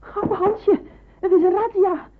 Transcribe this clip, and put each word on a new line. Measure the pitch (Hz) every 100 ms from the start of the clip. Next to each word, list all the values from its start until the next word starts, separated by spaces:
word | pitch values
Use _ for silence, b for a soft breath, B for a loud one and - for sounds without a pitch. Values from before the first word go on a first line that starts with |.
Gauw, | - - -
Hansje, | 370 370 440 - 403 - B B B
er | 370
is | 359
een | 349
razzia. | 381 453 427 370 339 - _